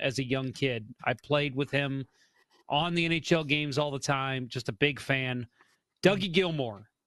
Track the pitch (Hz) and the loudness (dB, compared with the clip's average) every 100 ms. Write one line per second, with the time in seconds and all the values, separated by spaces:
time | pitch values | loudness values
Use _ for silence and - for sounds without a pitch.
0 | 139 123 127 135 131 - 135 117 107 - | -2 -2 -2 -2 -2 -2 -2 -2 -8 -6
1 | - 123 - 147 147 127 143 139 143 135 | -4 -4 0 0 0 -2 -2 0 -2 -4
2 | 131 _ _ _ _ _ - 143 170 170 | -8 _ _ _ _ _ -2 0 0 0
3 | 165 165 - 165 151 147 151 135 147 139 | 2 0 2 2 4 0 0 0 -2 -2
4 | - 139 135 131 123 127 - 110 147 135 | -2 -2 0 -4 -4 -6 -6 2 2 2
5 | - 135 131 123 117 _ _ _ _ - | -2 -2 0 -4 -6 _ _ _ _ 2
6 | 180 202 190 165 180 156 123 101 107 _ | 4 4 2 2 2 0 -4 -6 -18 _